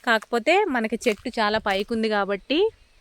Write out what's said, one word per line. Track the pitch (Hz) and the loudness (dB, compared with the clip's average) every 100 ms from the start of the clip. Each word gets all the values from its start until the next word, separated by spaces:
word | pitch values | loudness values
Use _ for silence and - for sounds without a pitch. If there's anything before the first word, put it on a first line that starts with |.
కాకపోతే | - 220 - 240 226 370 415 | 0 0 0 -2 2 2 2
మనకి | 254 220 226 | -2 -2 -2
చెట్టు | 247 202 254 | -2 -2 -4
చాలా | 233 208 220 | -2 0 0
పైకి | 208 196 208 | 0 -2 -2
ఉంది | 226 220 | -2 0
కాబట్టి | 208 196 202 - 294 440 - _ _ | 0 -2 -4 -2 0 0 -2 _ _